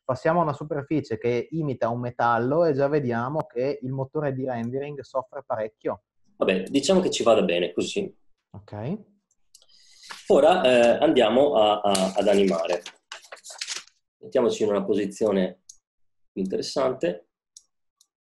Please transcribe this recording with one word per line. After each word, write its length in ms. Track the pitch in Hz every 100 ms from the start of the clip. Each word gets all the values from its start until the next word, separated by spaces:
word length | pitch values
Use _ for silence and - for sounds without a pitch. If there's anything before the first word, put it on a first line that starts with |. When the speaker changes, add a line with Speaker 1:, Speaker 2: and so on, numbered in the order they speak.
Speaker 1:
passiamo 360 | - 127 160 175
a 20 |
una 120 | 160
superficie 640 | 131 151 151 127 156 143 110
che 300 | 120 120 117
imita 360 | 160 151 120 117
un 120 | 120
metallo 640 | 123 - 120 117 123 151
e 80 | 170
già 160 | 135 143
vediamo 580 | 151 127 117 123 156 -
che 320 | 120 131 -
il 120 | 127
motore 400 | 135 131 156 147
di 120 | 135
rendering 540 | 131 120 117 131 143 143
soffre 420 | 123 131 - 143 -
parecchio. 560 | 117 110 _ 156 104 _ _ _ -
Speaker 2:
Vabbè, 280 | - 95
diciamo 340 | - 135 - 185
che 120 | 156
ci 120 | -
vada 200 | 117 110
bene 300 | 92 87 90
così. 400 | - 95 101 98 - _ _ _
Speaker 1:
Ok. 480 | 107 - 104 120 208 - _ _ _ _ _ _ _ _ - - - -
Speaker 2:
Ora, 380 | 170 151 185
eh, 340 | 127 123 120 113
andiamo 560 | 135 123 110 120 147
a, 240 | 110 107 104
a, 360 | 101 98 95 95
ad 100 | 101
animare. 560 | 98 98 82 85 87 - - - - - - - - - - - _ _ _
Mettiamoci 460 | - 131 117 107
in 60 | 107
una 120 | 101
posizione 800 | 95 101 98 - 110 98 92 - _ - _ _ _ _ _
interessante. 960 | - 95 110 - - 131 127 170 180 _ _ _ _ _ _ _ _ _ _